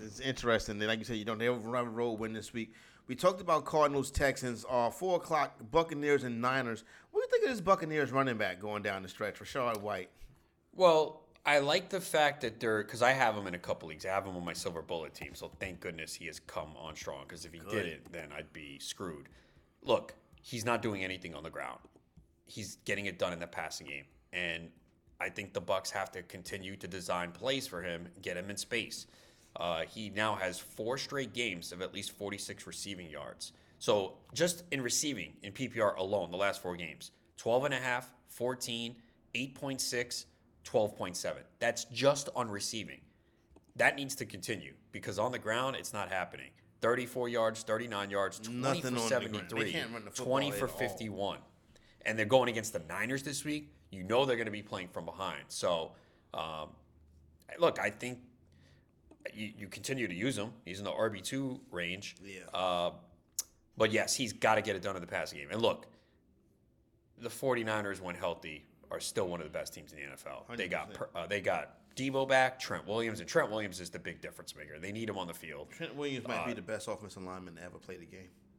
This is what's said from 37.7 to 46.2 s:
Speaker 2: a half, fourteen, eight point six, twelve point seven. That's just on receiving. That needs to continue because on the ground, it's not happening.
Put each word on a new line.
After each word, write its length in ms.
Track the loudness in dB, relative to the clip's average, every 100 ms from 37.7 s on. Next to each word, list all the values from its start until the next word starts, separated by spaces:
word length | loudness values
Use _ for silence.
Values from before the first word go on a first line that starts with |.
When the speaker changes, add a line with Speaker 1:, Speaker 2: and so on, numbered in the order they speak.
Speaker 2:
a 60 | 2
half, 320 | 2 0 -2 -14 -16
fourteen, 680 | -2 -2 0 -4 -4 -4 -8 -18 _ _ -4
eight 180 | -4
point 260 | -4 -4 -2
six, 460 | 0 -2 -2 -6 -8 _ _ _
twelve 320 | 2 4 4 2
point 180 | -4 -2
seven. 280 | -4 -4 -10 0
That's 260 | 0 0 -2
just 440 | 4 6 6 2 -2
on 140 | -2
receiving. 520 | -2 -4 -4 -6 -10 -18 _ _ _ _ -20 _ 2
That 200 | 4 4
needs 200 | -2 -4
to 100 | -6
continue 480 | -6 -4 -4 -6 -16 _
because 280 | -10 -4 0
on 120 | 0
the 80 | 0
ground, 360 | 0 2 2 -2
it's 180 | -4
not 160 | -4 -2
happening. 400 | 0